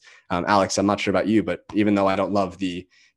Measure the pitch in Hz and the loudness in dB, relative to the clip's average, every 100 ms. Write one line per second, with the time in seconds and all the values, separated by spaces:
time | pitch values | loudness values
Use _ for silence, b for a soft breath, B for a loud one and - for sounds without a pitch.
0 | b b b 90 87 101 92 - 98 98 | b b b -4 2 2 2 0 0 0
1 | - 92 87 110 87 87 - 104 104 101 | 0 0 2 2 0 -6 -6 -2 0 2
2 | 98 95 92 101 95 90 92 87 90 b | 2 0 0 -2 -2 -4 -6 -6 -12 b
3 | b | b